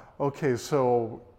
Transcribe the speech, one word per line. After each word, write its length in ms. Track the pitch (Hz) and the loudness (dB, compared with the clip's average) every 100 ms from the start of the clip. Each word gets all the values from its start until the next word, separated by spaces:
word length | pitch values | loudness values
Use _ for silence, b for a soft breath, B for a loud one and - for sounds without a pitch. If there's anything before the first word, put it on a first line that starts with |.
| B - | B -4
okay, 360 | 143 135 151 117 | -4 -2 -2 -2
so 680 | - 147 127 120 113 113 - | 0 0 4 2 0 -8 -16